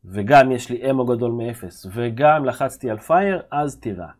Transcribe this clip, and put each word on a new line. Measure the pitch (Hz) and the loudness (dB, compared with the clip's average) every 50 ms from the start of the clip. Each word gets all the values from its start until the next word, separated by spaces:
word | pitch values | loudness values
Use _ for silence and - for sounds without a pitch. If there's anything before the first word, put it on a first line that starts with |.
| - | -18
וגם | - 95 104 101 104 143 139 131 131 | -10 -8 -6 2 8 8 8 8 6
יש | 131 120 - - | 2 -4 -4 -6
לי | 123 117 123 135 | -8 -4 -2 0
M | 135 131 123 | 0 0 0
גדול | 120 123 113 123 117 | 0 0 0 -2 -4
מאפס, | 117 117 113 120 117 - - 87 - - - 95 95 | -2 -4 -6 -8 -8 -10 -14 -16 -16 -16 -16 -10 -6
וגם | 117 120 120 113 117 143 151 156 156 139 | -4 -4 -4 -2 2 4 4 4 4 0
לחצתי | 131 120 - 139 127 - - - 123 | -4 -2 -2 -6 -6 -6 -8 -6 -6
על | 110 | -6
fire, | 104 - - 160 180 196 196 190 165 - _ | -6 -2 0 2 2 2 0 -4 -4 -8 _
אז | 143 143 147 143 127 - | -6 -4 -4 -4 -6 -8
תירה. | - 120 98 87 85 78 - | -10 -8 -8 -8 -12 -16 -18